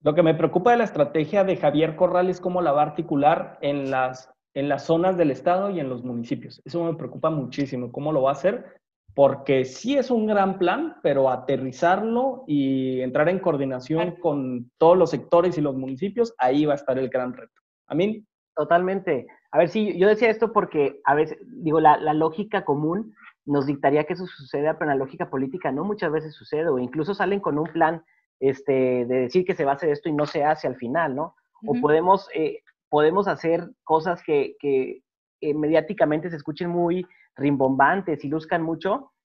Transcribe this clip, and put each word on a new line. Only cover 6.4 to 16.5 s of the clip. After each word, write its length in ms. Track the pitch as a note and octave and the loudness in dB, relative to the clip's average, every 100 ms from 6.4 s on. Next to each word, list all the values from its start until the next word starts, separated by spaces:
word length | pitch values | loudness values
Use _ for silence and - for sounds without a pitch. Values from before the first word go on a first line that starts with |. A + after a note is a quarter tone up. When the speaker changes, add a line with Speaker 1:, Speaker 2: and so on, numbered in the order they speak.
| - - | -8 -18
Speaker 1:
Eso 200 | - E3+ | -8 -4
me 100 | E3 | -4
preocupa 360 | D#3+ D#3+ C3 D#3+ | -4 -8 -2 -2
muchísimo, 600 | D#3 B2 - C3+ B2+ B2 | 0 -4 -4 -4 -4 -8
cómo 220 | A#2+ C#3+ | -6 -2
lo 100 | D3+ | 2
va 80 | C3 | 2
a 40 | |
hacer, 300 | C#3+ F3+ A#3+ - - _ _ _ | 2 0 -2 -10 -20 _ _ _
porque 500 | - C#3 - - C3+ | 4 4 4 0 0
sí 320 | B2+ - A3+ C#4 | 0 -4 -2 0
es 160 | B3 | 2
un 160 | A#3+ G#3+ | 0 2
gran 280 | G#3 F#3+ F#3+ | 2 2 2
plan, 400 | F3 G#3+ D#4+ - | 0 0 -4 -2
pero 260 | E3 C#3 C3 | 0 4 2
aterrizarlo 1120 | B2+ - C3+ C3 B2 E3+ G3 A3 A3+ C4 B3 - | 2 -2 -4 -4 0 2 2 0 0 -2 -4 -2
y 540 | D3 C3+ C3+ C3 B2+ | 0 0 0 -2 -2
entrar 280 | B2+ C3+ D3+ | -2 2 2
en 120 | F#3 | 2
coordinación 600 | F#3 D3 C#3 B2+ - D#3+ | 0 -2 -2 -6 -4 -2
Speaker 2:
Claro. 180 | F3 E3+ | -2 -2
Speaker 1:
con 500 | E3 D3 B2+ B2 A#2+ _ | -2 -2 -4 -6 -10 _
todos 180 | E3 F#3 | 6 6
los 140 | E3+ | 4
sectores 480 | C3+ - F3 F3 D#3 | 0 2 2 4 0
y 20 | |
los 140 | D3 | -2
municipios, 580 | C3 C3 C3 G3 G3 A#3 - | -4 -8 -6 -6 -2 -4 0
ahí 260 | B2+ | 0